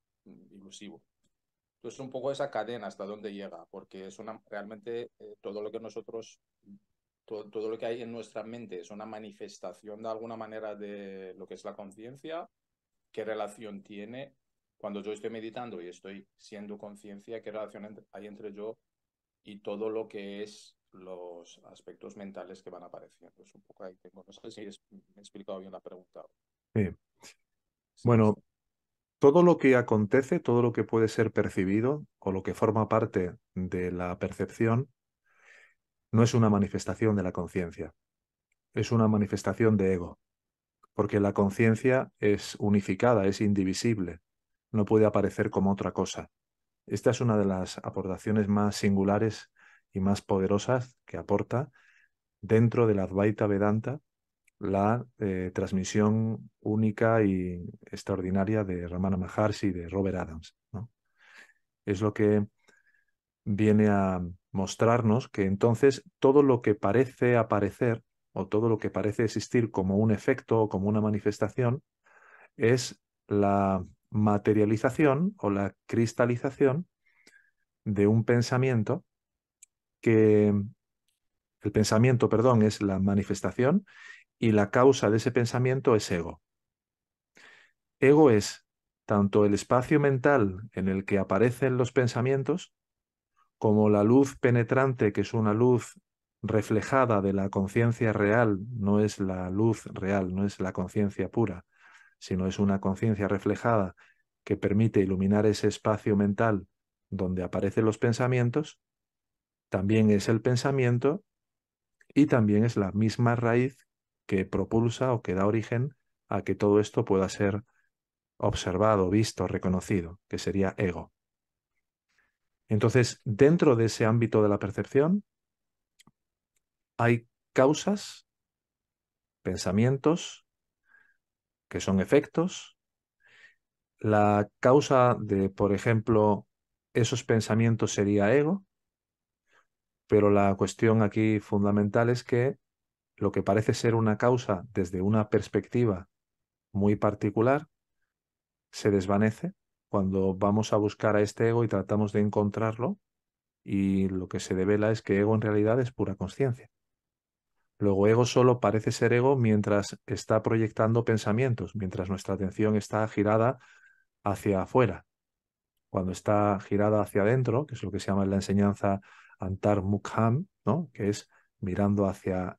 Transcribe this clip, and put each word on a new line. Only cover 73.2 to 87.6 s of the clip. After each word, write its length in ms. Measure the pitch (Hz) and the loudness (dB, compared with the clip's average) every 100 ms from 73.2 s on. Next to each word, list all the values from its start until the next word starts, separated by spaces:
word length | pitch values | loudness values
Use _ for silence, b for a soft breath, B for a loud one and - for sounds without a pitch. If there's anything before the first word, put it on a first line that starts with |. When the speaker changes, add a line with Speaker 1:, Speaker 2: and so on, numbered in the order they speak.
| - | -4
Speaker 2:
la 560 | 104 101 101 98 95 87 - _ | 0 2 2 2 0 -4 -14 _
materialización 1200 | 107 107 104 - 107 104 110 135 123 151 135 180 - | 0 2 2 2 2 2 2 0 2 2 2 -2 -2
o 100 | 104 | -2
la 260 | 98 101 - - | -2 -2 -6 -6
cristalización 1000 | 113 117 - 120 123 139 - 139 139 180 _ b b b b b b _ _ | -2 0 0 0 0 -4 0 0 0 -6 _ b b b b b b _ _
de 240 | - 101 101 | -4 2 4
un 160 | 110 | 4
pensamiento 800 | 117 120 120 123 131 120 101 143 - _ _ _ _ _ _ _ _ _ | 2 2 2 0 0 0 -2 -4 -8 _ _ _ _ _ _ _ _ _
que 540 | - 110 107 107 104 104 101 - _ _ _ _ _ _ _ _ | 2 4 6 6 4 2 -2 -10 _ _ _ _ _ _ _ _
el 100 | 104 | -2
pensamiento, 560 | 107 107 110 123 127 110 | 0 2 4 4 4 2
perdón, 320 | 110 120 117 | 4 4 4
es 200 | 107 - | 4 2
la 180 | 101 95 | -2 0
manifestación 840 | 98 101 95 98 95 95 127 185 B B B B B _ | 0 0 0 -4 -4 0 2 0 B B B B B _
y 120 | 117 | 2
la 200 | 107 101 | 2 2
causa 380 | 127 131 131 110 | 4 6 6 2
de 80 | 110 | 2
ese 140 | 123 | 0
pensamiento 640 | 123 117 123 127 131 135 110 | 0 0 0 -2 0 2 2
es 140 | - | 2
ego. 300 | 90 85 - _ _ _ _ _ _ _ _ _ B B B | -4 -6 -12 _ _ _ _ _ _ _ _ _ B B B